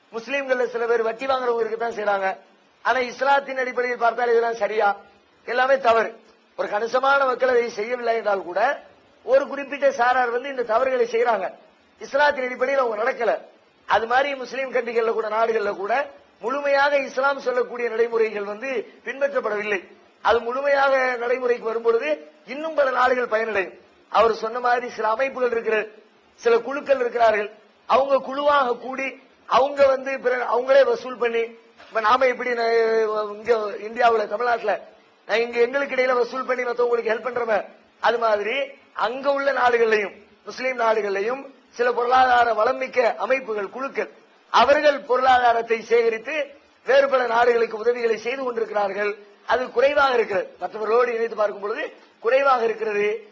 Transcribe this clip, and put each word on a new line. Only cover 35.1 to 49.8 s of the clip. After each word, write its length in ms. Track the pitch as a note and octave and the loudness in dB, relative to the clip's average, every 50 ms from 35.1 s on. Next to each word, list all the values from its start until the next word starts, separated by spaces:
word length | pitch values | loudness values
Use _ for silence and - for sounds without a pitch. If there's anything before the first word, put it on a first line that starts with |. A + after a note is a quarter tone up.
| _ _ _ | _ _ _
நான் 120 | - G3 A3+ | -2 -2 0
இங்க 220 | A#3 A#3 A#3+ A#3+ | 0 0 0 0
எங்களுக்கு 340 | A#3 A#3+ C4 C#4 C#4 - C4 | 0 2 0 -2 -2 -2 -2
இடையில 180 | B3+ B3+ B3+ B3+ | 0 0 2 2
வசூல் 320 | B3 A#3+ A#3+ B3+ C4 B3+ | 0 0 -2 -4 -6 -4
பண்ணி 180 | - B3+ B3 B3 | -4 -4 -4 -4
மத்தவங்களுக்கு 480 | A#3+ A#3+ A#3+ A#3+ A#3+ A#3+ A#3 A3 A3 | -4 -2 -2 0 0 0 0 0 -2
ஹெல்ப் 160 | A3 A#3 - | -2 -2 -4
பண்றோமே, 380 | B3+ A#3+ A#3+ A#3+ A3+ G#3+ F#3 D3 - - - _ _ _ _ | -6 -6 -4 -2 -2 -2 -2 -2 -6 -14 -20 _ _ _ _
அது 200 | - G#3+ A#3 A#3 | 0 0 2 2
மாதிரி 520 | A#3 A3+ G#3+ G#3 G3+ G#3+ B3 C#4 C#4 C4+ - - _ _ - | 2 0 0 0 0 -2 -4 -4 -4 -6 -10 -16 _ _ -6
அங்க 380 | - F#3 G#3+ A#3+ C4+ C4+ C#4+ | -4 -4 -4 -4 -2 -2 0
உள்ள 220 | C#4 C#4 C#4 C#4 C#4 | 0 0 0 -2 0
நாடுகள்லயும், 600 | B3 B3 A#3+ A3+ A#3 A#3 A3+ A3 G#3+ G3+ F3+ - - - - _ _ - | 2 2 2 4 4 4 2 2 2 0 -4 -8 -14 -20 -20 _ _ -18
முஸ்லீம் 340 | G3+ G3+ - B3+ C4 B3+ A#3+ | -14 -10 -6 -4 -4 -2 0
நாடுகள்லயும் 760 | A#3 A3+ A3 A3 G3+ G3+ F#3+ G3 G3 A3+ B3+ C#4 C4+ - - _ _ _ | 0 2 2 0 0 -2 -2 -2 -2 -4 -4 -6 -8 -14 -20 _ _ _
சில 220 | - - A#3+ B3 | -4 -2 0 0
பொருளாதார 640 | A#3+ A#3+ A#3+ B3 B3+ C4 C4 B3+ A#3+ A#3+ A#3+ A#3 A3 | 0 0 0 2 4 4 4 6 4 4 4 4 2
வளம் 240 | G#3 G#3+ B3 C4 | 2 2 0 0
மிக்க 380 | C4 C4 A#3+ - B3 B3 G#3+ F3+ | -2 -6 -2 0 2 2 2 0
அமைப்புகள், 520 | - F#3 A3 C4 C4+ G#3+ G3+ A3 G#3 G3 F3+ | -2 -2 0 0 -2 -2 -4 -6 -6 -6 -8
குழுக்கள், 420 | - B3 C4 B3 F#3+ G#3 F#3+ - - - _ _ _ _ _ _ | -8 -8 -10 -6 -6 -6 -6 -8 -10 -18 _ _ _ _ _ _
அவர்கள் 500 | - G#3 A#3 C4+ C#4+ D4+ D4+ D4 C#4+ C4 | 4 4 6 6 4 4 4 2 2 2
பொருளாதாரத்தை 840 | - - B3 B3+ C4 C4 B3+ B3 B3 A#3+ A#3 A#3 A3+ A3+ A3+ A3+ G#3 | 0 -2 0 2 4 4 4 4 4 4 2 2 0 -2 -4 -4 0
சேகரித்து 720 | - A3 A#3+ A#3 A3+ A3 A3 A3 C4 D#4 D4+ C#4 - - - _ _ _ _ - | 0 2 2 2 2 -2 -4 -6 -6 -6 -6 -6 -8 -10 -20 _ _ _ _ -2
வேறு 240 | - B3+ C#4 C#4 C4+ | 2 4 4 4 4
பல 180 | C4 B3+ B3 | 2 2 2
நாடுகளுக்கு 500 | A#3 A3+ A#3 A#3+ A#3+ A#3+ A#3 A3+ A3+ A3 | 2 2 4 4 4 4 2 0 -2 -4
உதவிகளை 400 | G#3 G#3+ A#3+ A#3+ B3 A#3 A3+ A3 | -2 0 0 0 2 0 -2 -2
செய்து 260 | G#3+ - A#3 C4 C4+ C4 | -2 -4 -6 -6 -4 -4
கொண்டிருக்கிறார்கள். 760 | B3 A#3+ A3+ A3 G#3 G3+ G#3 G3+ G3 F#3+ G3+ G#3 G#3 G#3 - - - - _ _ | -4 -4 -4 -4 -2 -2 -2 -2 -2 -2 -2 -4 -4 -4 -8 -12 -20 -20 _ _
அது 260 | - G#3 B3 B3+ A#3+ | -2 -2 -2 -2 -2
குறைவாக 420 | - A3+ | 0 2